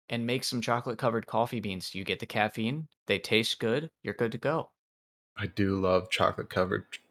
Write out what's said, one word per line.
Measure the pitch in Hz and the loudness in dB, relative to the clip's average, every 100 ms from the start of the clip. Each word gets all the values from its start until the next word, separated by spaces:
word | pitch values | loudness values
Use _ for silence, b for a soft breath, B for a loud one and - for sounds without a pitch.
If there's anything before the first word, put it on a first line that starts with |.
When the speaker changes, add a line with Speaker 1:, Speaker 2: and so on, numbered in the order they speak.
| - | -6
Speaker 1:
and | 117 117 | -4 0
make | 123 | 0
some | - 120 | 0 -2
chocolate-covered | 113 120 127 110 123 113 - | 0 0 -2 -2 0 0 0
coffee | 110 120 117 | 0 0 0
beans. | 101 92 - | -4 -6 -6
You | 95 | -8
get | 95 92 | -4 -4
the | 123 | -2
caffeine, | 110 107 - 110 151 156 _ - | 0 0 0 -2 -2 -8 _ -2
they | 98 | 0
taste | - 110 113 - | 4 2 2 -2
good, | 113 131 160 _ | 0 0 -4 _
you're | - | -8
good | - 117 | -2 -2
to | 117 | 0
go. | 135 160 - _ _ _ _ _ _ - | -2 -2 -4 _ _ _ _ _ _ -8
Speaker 2:
I | 98 | -6
do | - 98 95 | 0 0 2
love | 92 92 92 | 4 4 2
chocolate-covered | - 98 - - - 92 104 - - _ | 2 2 2 -4 0 2 0 -4 -18 _